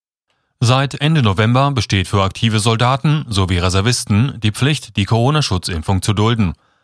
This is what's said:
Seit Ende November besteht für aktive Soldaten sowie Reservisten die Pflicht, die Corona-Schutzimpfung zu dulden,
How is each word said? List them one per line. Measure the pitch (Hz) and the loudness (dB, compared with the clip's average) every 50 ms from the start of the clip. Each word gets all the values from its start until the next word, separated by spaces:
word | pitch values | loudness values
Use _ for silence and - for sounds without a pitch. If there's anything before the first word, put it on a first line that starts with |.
| _ _ _ _ _ _ _ _ _ _ _ - | _ _ _ _ _ _ _ _ _ _ _ -2
Seit | 123 117 131 135 139 131 - | 0 2 2 2 0 -2 -4
Ende | - 143 151 165 151 | -2 0 2 2 4
November | 120 104 95 87 110 113 120 131 139 143 | 2 2 2 2 2 2 4 2 2 2
besteht | 139 120 101 - 110 98 92 | 0 -2 -2 0 0 -2 -2
für | - - 101 95 | 0 0 0 0
aktive | 95 - - - 113 107 | 0 -2 -2 -2 0 0
Soldaten | 110 98 120 113 110 123 123 135 135 - 156 147 156 131 117 | 0 0 0 0 2 0 0 0 0 0 0 -2 -2 -4 -4
sowie | 107 98 95 87 92 85 | -2 -2 0 0 0 0
Reservisten | 90 92 92 95 98 120 123 - - - 104 101 123 143 - 113 | 0 0 0 0 0 0 0 -2 -2 0 2 2 2 0 -2 -4
die | - 107 | -4 -4
Pflicht, | 104 - 127 143 156 - - - - | -2 0 0 0 -2 -2 -6 -8 -4
die | 107 98 | -4 -2
Corona-Schutzimpfung | - 113 113 117 135 151 151 135 - 98 90 - - 90 80 78 - 98 92 | 0 0 0 2 2 0 0 0 -2 -2 -4 -4 -4 -8 -6 -2 -2 -2 -2
zu | - - 101 | 0 -2 0
dulden, | 98 104 113 120 110 104 85 78 _ _ _ _ _ | 2 2 0 2 0 0 -2 -2 _ _ _ _ _